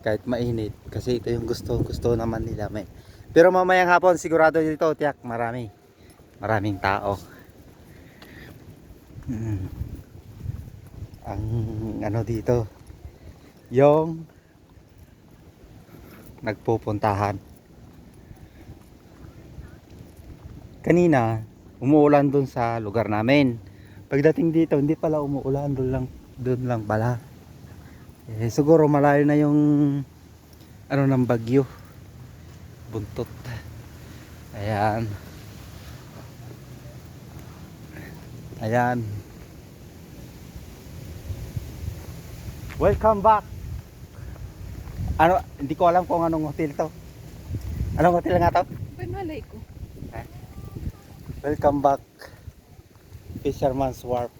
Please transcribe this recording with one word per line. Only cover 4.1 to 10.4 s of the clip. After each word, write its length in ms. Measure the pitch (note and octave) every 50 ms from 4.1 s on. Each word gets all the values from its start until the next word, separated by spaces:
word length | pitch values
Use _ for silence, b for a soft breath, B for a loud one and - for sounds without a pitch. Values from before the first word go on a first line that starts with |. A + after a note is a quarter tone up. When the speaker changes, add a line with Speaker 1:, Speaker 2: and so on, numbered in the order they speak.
| F3+ D#3
Speaker 1:
sigurado 400 | - F3 D#3 D#3+ D#3+ D#3+ D3 D#3+
dito, 320 | D#3+ D#3 D#3 D3 F3 D#3+
tiyak, 320 | D3+ - D3+ C#3+ C3 - -
marami. 480 | B2 A#2 A2+ A#2+ A#2 A#2+ B2+ A#2+ G#2+ - - _ - _ b b b b b - - - - -
Maraming 340 | G2+ A2 G#2+ G2 G#2+ G2+ F#2+
tao. 380 | - G2 G2 G2+ G2+ G2+ G2+ F#2 - - - - - - - - - - - - - B B B B B B B B B B B B B B - - - - - - - - - - - - - -
Mm. 400 | - B2+ A2 A2+ A2 G#2 F#2+ F#2+ - - - - - - - - - - - - - - -